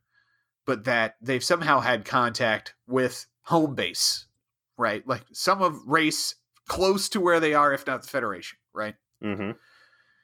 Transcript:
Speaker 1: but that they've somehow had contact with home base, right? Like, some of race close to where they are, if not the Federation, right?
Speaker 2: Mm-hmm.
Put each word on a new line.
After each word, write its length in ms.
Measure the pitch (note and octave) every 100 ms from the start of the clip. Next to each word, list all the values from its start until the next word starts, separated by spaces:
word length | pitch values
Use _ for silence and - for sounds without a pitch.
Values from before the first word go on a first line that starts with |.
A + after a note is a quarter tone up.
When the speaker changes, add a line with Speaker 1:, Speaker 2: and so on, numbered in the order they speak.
| _ _ _ _ _ _ -
Speaker 1:
but 200 | A#2+ A#2
that 300 | A#2 A2 -
they've 220 | A#2+ B2+
somehow 360 | - F3 D#3 C3+
had 240 | A#2 A#2
contact 680 | G2 C3+ A#2+ A2+ A#2 G#2+ - - -
with 400 | B2+ B2+ - - _
home 320 | - E3 D#3 B2+
base, 520 | A#2 - - - - _ _ _ _ -
right? 280 | A2+ G#2 B2+
Like, 160 | A#2 -
some 300 | - - F#3+
of 200 | F3+ C#3+ -
race 500 | D#3+ D#3 D3+ - - _ _ -
close 400 | - F#3+ G3 -
to 120 | G#3+
where 180 | F3+ E3+
they 140 | D#3+
are, 200 | D3 D3
if 120 | C#3 -
not 140 | B2+
the 60 | -
Federation, 500 | C3+ A2+ F2+ - - _
right? 220 | - G#2+ G#2+ _ _
Speaker 2:
Mm-hmm. 280 | G#2+ G2+ G2+ - _ _ _ _ _ _